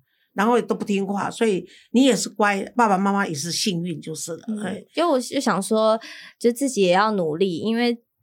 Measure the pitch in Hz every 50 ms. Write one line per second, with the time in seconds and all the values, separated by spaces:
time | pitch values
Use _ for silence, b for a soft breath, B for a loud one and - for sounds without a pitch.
0 | _ _ _ _ _ _ - - 196 226 247 226 - - 220 180 208 - 202 196
1 | 196 190 202 196 - - - - 233 220 196 170 - B B B B B B 226
2 | 269 269 220 175 - - - - 214 202 202 196 202 - - 247 240 208 196 180
3 | 196 196 196 196 196 - 165 135 151 170 160 - - 220 180 170 170 180 160 147
4 | - 156 156 151 - - 165 160 - - 214 208 214 220 226 - - _ - 294
5 | 330 349 294 254 247 - - 277 269 233 190 185 196 - 226 220 220 220 220 220
6 | B B B B B B B B - 240 240 - 277 269 262 208 190 175 175 185
7 | 208 220 214 196 170 156 151 165 196 196 170 151 - 214 226 233 240 240 233 233
8 | _ _ _ _